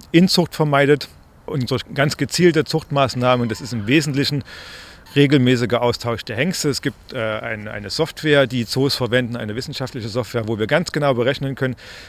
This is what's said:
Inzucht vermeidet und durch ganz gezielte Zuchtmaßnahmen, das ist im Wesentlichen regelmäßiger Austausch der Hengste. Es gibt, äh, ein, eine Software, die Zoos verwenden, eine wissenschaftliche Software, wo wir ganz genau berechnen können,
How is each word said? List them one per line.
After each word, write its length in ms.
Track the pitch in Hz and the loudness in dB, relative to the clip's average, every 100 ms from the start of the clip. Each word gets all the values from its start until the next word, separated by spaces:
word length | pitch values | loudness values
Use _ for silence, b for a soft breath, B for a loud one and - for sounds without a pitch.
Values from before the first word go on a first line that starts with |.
| - | 2
Inzucht 420 | 165 185 - 165 | 4 6 4 0
vermeidet 540 | - 151 139 139 147 - - - - - | 0 2 4 4 4 0 -20 -20 -20 -8
und 240 | 143 117 | -4 -2
durch 120 | 127 - | -4 -4
ganz 220 | 143 143 - | -2 -2 -2
gezielte 480 | 135 - 175 156 | -4 2 4 4
Zuchtmaßnahmen, 840 | - 160 - 143 131 127 123 123 117 | 0 -4 -2 0 0 2 2 2 0
das 120 | 107 | -4
ist 120 | 117 | -6
im 140 | 117 101 | -4 2
Wesentlichen 580 | 151 147 135 139 143 - B B B B B B 143 | 2 2 0 0 -2 -6 B B B B B B 4
regelmäßiger 640 | 143 139 123 123 117 117 | 6 6 4 4 2 0
Austausch 420 | 120 - 120 117 | 0 -2 -4 -6
der 120 | - 110 | -6 -4
Hengste. 320 | 170 - 151 | -2 -2 -2
Es 120 | 123 | -2
gibt, 320 | 139 - - | -4 -8 -12
äh, 60 | 131 | -6
ein, 480 | 110 107 117 110 104 | -4 -4 -6 -8 -10
eine 240 | 107 101 | -10 -6
Software, 560 | - 160 - 156 143 127 | -4 -4 -2 4 4 4
die 180 | 123 | 0
Zoos 300 | 110 131 135 | -2 0 0
verwenden, 420 | - 120 123 120 120 | 0 0 0 -2 -6
eine 200 | 107 110 | -8 -8
wissenschaftliche 520 | 143 135 127 131 110 | -8 -8 -8 -8 -6
Software, 380 | 117 110 120 107 | -6 -4 -4 -4
wo 120 | 107 | -2
wir 80 | 107 | 0
ganz 240 | 151 180 | 0 0
genau 200 | 156 143 | -2 0
berechnen 420 | 120 120 139 135 131 | 2 0 -2 -4 -4
können, 180 | 131 120 B B | -4 -4 B B